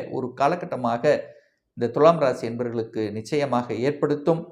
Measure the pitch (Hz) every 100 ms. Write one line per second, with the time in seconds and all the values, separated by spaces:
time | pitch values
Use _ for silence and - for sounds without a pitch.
0 | - - 123 123 139 175 175 131 123 120
1 | 147 131 - - _ _ _ - 120 117
2 | 156 165 139 123 113 117 123 117 - 110
3 | 107 107 107 151 139 123 123 110 131 143
4 | 147 143 170 165 -